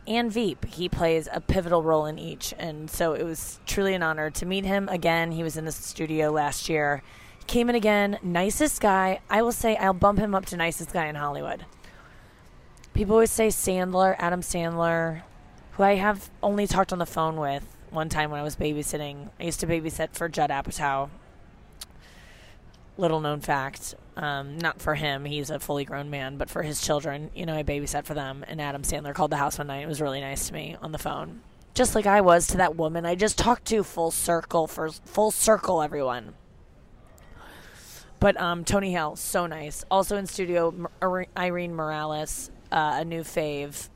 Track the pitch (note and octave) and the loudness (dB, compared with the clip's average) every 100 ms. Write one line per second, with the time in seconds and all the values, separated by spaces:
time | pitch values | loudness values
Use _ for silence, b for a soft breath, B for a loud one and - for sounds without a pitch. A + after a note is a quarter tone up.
0 | - A3+ A#3+ G#3+ G#3+ C3+ - - F3 - | -2 -2 0 0 0 -2 -6 -6 -4 0
1 | E3 D#3+ D3+ - - F#3+ E3+ E3+ D#3+ D#3 | 2 2 0 -4 0 0 2 2 4 2
2 | D3+ D#3 E3 D3 - - E3+ D3+ D#3 - | 2 -4 -10 -8 -10 -8 -8 -8 -8 -2
3 | E3 D3 E3 D#3 - - - - G3 F#3+ | 0 0 -2 -6 -10 -12 -6 0 2 2
4 | E3 D#3 D#3 D3+ F3 F#3+ F#3+ G3 G3 F#3 | 0 0 -2 -2 -2 -2 0 0 0 0
5 | E3+ E3 E3 E3 E3 D#3 D#3+ C#3+ - - | 2 2 2 -2 -4 -4 -6 -6 -8 -6
6 | D#3 D#3 D3+ D#3 D3 C3+ - D#3+ D3 C#3+ | -2 0 2 2 0 -2 0 2 2 0
7 | - B B B B A#3+ A#3+ A#3+ G#3+ G#3 | -4 B B B B 2 4 4 4 4
8 | G3+ G3+ F#3 E3+ F#3+ - D4+ - G#3+ F#3+ | 4 0 0 2 2 2 2 4 4 6
9 | F#3+ F#3+ - G#3 A#3 A#3 A#3 A3 F#3+ F#3 | 4 0 0 2 2 2 2 2 4 6
10 | G3+ G3+ G#3 G3 F#3+ F3 E3 D#3+ E3 F#3 | 4 4 2 0 -2 -2 0 -2 -4 -2
11 | D#3 D3+ D3 C#3+ C#3+ - - - B B | -2 -2 -4 -4 -6 -8 -10 -20 B B
12 | B B B B B - - - - - | B B B B B -20 -20 -20 -4 0
13 | G#3 A3 A3+ - A3 - - F#3 F3+ F#3 | 4 6 6 4 2 2 0 0 2 4
14 | F#3+ F#3 F3 F3+ E3+ F3+ E3+ E3+ E3 E3 | 4 4 0 0 -2 -2 -2 0 2 2
15 | E3 D#3+ - - - - - - G3 G3+ | 0 -4 -10 -20 -20 -20 -8 2 4 6
16 | G3+ G3+ - - G3+ G3+ G3+ F3+ F#3+ F3+ | 4 0 -4 -4 0 2 2 2 2 0
17 | E3 - D#3+ D#3+ D3 C#3 - - - E3 | -2 0 -2 0 -2 -4 -6 -18 -10 -4
18 | D#3 D3+ D3+ D3 D3+ C#3+ D#3 D3 D3 D3+ | -2 -2 -2 -2 -6 -2 -2 -2 -4 -6
19 | D3 C#3+ C#3+ - E3 D3+ E3+ E3 D#3+ - | -6 -10 -14 -8 -6 -4 0 -2 -2 -4
20 | D#3+ - E3+ D3+ D3 C#3 C#3 - D3 C#3 | -6 -4 -6 -2 0 0 -4 -4 -2 -2
21 | C#3 - - - - - - - - - | -4 -8 -20 -20 -20 -20 -20 -18 -18 -20
22 | B B B B B B - - - - | B B B B B B -20 -20 -16 -2
23 | F3 D#3+ D3+ D3 C#3+ C#3+ C3+ - - - | 0 2 0 -4 -2 -2 -2 -8 -14 -14
24 | - - D3 C#3 C#3 D3+ E3 D#3+ - D3+ | -16 -8 -6 -4 -8 -4 -4 -2 -2 -2
25 | D3+ C#3 D3 D3 C#3 D3 - C#3+ C3+ C#3+ | -2 -4 -4 -6 -4 -6 -4 -4 -4 -8
26 | D3 C#3+ C3+ C#3 C#3+ F#3 D#3 D3 - D3 | -8 -8 -8 -6 -6 -4 -4 -2 0 0
27 | D3+ C#3+ D3+ - E3+ D#3 D3+ C#3+ C#3+ C#3+ | 0 -6 -8 -8 -4 -4 -4 -6 -6 -6
28 | - D3 C3+ C3+ - D#3+ D3 C#3 C#3+ D3 | -6 -6 -8 -10 -10 -8 -6 -6 -4 -4
29 | D3 C#3+ D#3 D3 C#3+ - C#3+ C#3 D3+ C#3+ | -4 0 0 2 0 -2 -6 -6 -6 -4
30 | D3 C3+ C3+ C#3 - D#3 D3+ E3 D#3 D3+ | -2 -4 -6 -6 -6 -6 -10 -10 -10 -8
31 | D#3 C#3+ D#3 E3+ - - - - B3 A3 | -6 -6 -8 -12 -20 -20 -6 2 2 4
32 | G3+ G3+ F#3 E3+ E3+ F#3 F3+ E3 D#3+ E3 | 6 6 10 8 6 2 2 2 -2 0
33 | E3+ F3+ G#3+ - G#3 A#3+ - A3 F#3+ - | -2 2 2 2 4 2 2 0 0 0
34 | E3 - - E3+ - E3+ D#3 - D#3+ D#3 | -2 0 2 0 2 0 0 -2 -6 -8
35 | - - G#3+ - - G#3+ - F3 D3+ D#3 | -6 2 2 4 4 4 4 0 0 -2
36 | C3 B2 A2+ - - - - - - - | -2 -2 -8 -18 -20 -20 -20 -20 -20 -20
37 | - - B B B B B B B B | -20 -20 B B B B B B B B
38 | B B G3+ F3+ F3 F3 E3+ G3+ G3 F3 | B B 4 4 0 -2 0 0 2 0
39 | D#3 - - F#3+ F3 D#3 D3+ - - F#3+ | -2 -4 -2 -2 -2 -4 -10 -10 0 2
40 | F#3+ G3+ F#3+ - F3+ F3 E3 F3 E3+ - | 2 0 -4 -4 0 2 2 0 -8 -2
41 | F#3+ F#3 F3+ - F3+ F3 F3 E3 D#3 D3+ | -2 0 -4 -4 -2 -2 -4 -4 -4 -4
42 | D#3 D3+ D#3 - - - - D#3+ D3+ C#3 | -4 -4 -6 -8 -10 -16 -2 2 2 0
43 | E3 E3 D#3+ - D3+ C#3+ C#3+ D3 - | -2 -6 -6 -2 -2 -2 -8 -10 -14